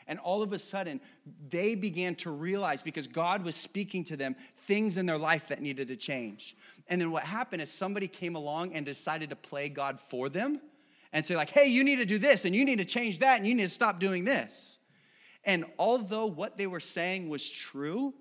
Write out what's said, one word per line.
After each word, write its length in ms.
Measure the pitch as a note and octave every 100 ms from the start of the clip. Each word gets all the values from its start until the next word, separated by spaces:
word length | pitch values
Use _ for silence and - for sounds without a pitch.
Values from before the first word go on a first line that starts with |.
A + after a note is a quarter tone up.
| -
And 140 | D#3+
all 240 | F3 G3+
of 80 | G#3+
a 80 | F#3+
sudden, 400 | - G3 E3+ C3+ - - - - C#3+
they 260 | F3 G#3 A3
began 400 | G3+ E3 F3+ E3
to 140 | E3+
realize, 520 | D3 E3+ G3 F3+ C#3
because 260 | D#3+ D#3 C3
God 380 | D#3+ E3+ G3+ F3
was 100 | -
speaking 480 | - G3 G3 F#3 C3
to 120 | D3+
them, 180 | C3+ B2+ - -
things 400 | - G3+ G#3+ F3
in 80 | F3+
their 120 | D#3
life 300 | D#3 E3 -
that 140 | C#3+
needed 260 | C#3+ C3+ B2+
to 80 | B2
change. 640 | - B2+ A2+ G#2 - - - - -
And 100 | F3+
then 120 | E3
what 120 | D#3+
happened 380 | D3+ G#3+ B3 F3
is 100 | C#3+
somebody 380 | - F#3+ G3+ F#3+
came 260 | - F3 E3
along 380 | D3 D#3 F3+
and 120 | D#3+ C#3+
decided 440 | C3+ D#3+ D#3+ D3+
to 80 | C#3
play 320 | - C#3+ D3
God 280 | C#3+ C#3 C3
for 300 | - B2+ C3+
them 320 | E3 C4+ D4 - _ _ _ _
and 120 | D#3 D#3
say, 120 | E3+
like, 140 | D3
"Hey, 160 | - C#4+
you 180 | B3 C#4
need 140 | C4
to 60 | G3+
do 120 | G#3
this, 260 | C#4 A3
and 100 | F#3+
you 120 | G3+ C#4
need 140 | A3+
to 60 | F3
change 340 | A#3 A#3+ E3
that, 180 | C4+ A#3+
and 100 | G3+
you 80 | B3
need 80 |
to 60 | G#3+
stop 320 | - A3+ F3+
doing 240 | G3 F#3 G3+
this." 540 | A3 A2+ - - - _ _ _ _ - - G3+
And 180 | F3+ - -
although 460 | G3 B3 G3 G#3+ A3
what 320 | D#3 G#3+ G3
they 100 | G3
were 140 | F3
saying 480 | - F3 F3+ F#3+ E3
was 200 | C#3+ -
true, 640 | - - C3+ D3 G3+ C#4 -